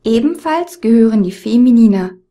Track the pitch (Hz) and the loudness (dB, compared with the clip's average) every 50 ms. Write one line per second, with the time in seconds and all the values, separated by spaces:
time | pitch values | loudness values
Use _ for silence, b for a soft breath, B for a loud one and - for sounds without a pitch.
0 | _ 220 226 240 262 311 339 - - 311 311 339 349 349 - - - 220 226 233 | _ -2 -2 0 0 -2 -6 -6 -6 -6 -6 -6 -6 -10 -12 -6 -2 0 2 2
1 | 226 226 220 214 190 180 185 - - 214 226 240 247 254 233 233 226 208 196 190 | 2 2 0 -2 -2 -4 -8 -10 -8 -4 0 0 2 2 4 4 4 2 2 -2
2 | 185 185 - - _ _ | -4 -8 -12 -18 _ _